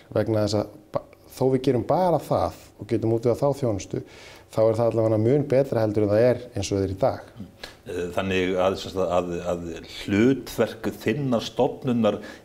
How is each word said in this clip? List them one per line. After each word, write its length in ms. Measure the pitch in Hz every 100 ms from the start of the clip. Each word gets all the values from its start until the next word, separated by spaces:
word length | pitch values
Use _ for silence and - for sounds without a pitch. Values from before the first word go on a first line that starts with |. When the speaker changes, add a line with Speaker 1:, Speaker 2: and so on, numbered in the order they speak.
| -
Speaker 1:
vegna 320 | 110 107 107 104
þess 140 | 104
að 100 | - - -
ba-, 100 | - - - -
þó 100 | - 131 131
við 100 | 139
gerum 180 | 123 101
bara 320 | 156 185 156
það 420 | - 113 87 - - -
og 120 | 107
getum 240 | 110 110 113
útvegað 240 | 120 113
þá 180 | 143 135
þjónustu, 460 | 120 98 - - - - - - -
þá 60 | -
er 140 | 113 110
það 80 | 117
allavega 360 | 113 110 110 110
mun 200 | 147 131
betra 320 | 127 139 117
heldur 240 | 110 104 101
en 60 |
það 120 | 107 123
er 120 | 120 -
eins 160 | 101 101
og 80 | 98
það 60 | 95
er 60 |
í 60 | 92
dag. 280 | 123 - - - 90 - - - -
Speaker 2:
Eh, 160 | 90 87
þannig 380 | 90 95 95 92 92
að, 200 | 95 92
sem 120 | -
sagt, 220 | 92 87 90
að, 140 | 87 85 87
að 140 | 87 85 80 - - -
hlutverk 880 | 98 123 131 - - 107 - 98 98
þinnar 400 | - 123 135 113
stofnunar 760 | - - 139 - 135 120 107 104 - -